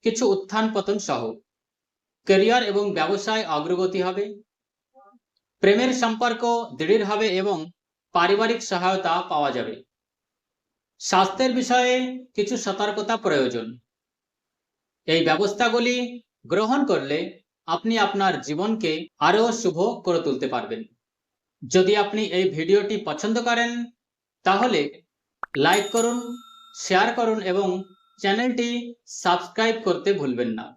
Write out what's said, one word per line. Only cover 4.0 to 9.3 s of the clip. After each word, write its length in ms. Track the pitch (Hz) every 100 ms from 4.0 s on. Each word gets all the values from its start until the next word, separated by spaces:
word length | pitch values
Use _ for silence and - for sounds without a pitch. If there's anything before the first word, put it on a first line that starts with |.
হবে। 240 | 180 190 202 208 _ _ _ _ _ 269 - _ _ _ _ _
প্রেমের 280 | 196 208 254
সম্পর্ক 500 | 254 233 220 240 233 233 233 233 131
দৃঢ় 260 | 160 220
হবে 240 | 202 208 220 185
এবং 200 | 196 180 160 _ _ _ _ 180
পারিবারিক 460 | 175 202 226 233
সহায়তা 500 | - 180 190 190 175 170
পাওয়া 200 | 180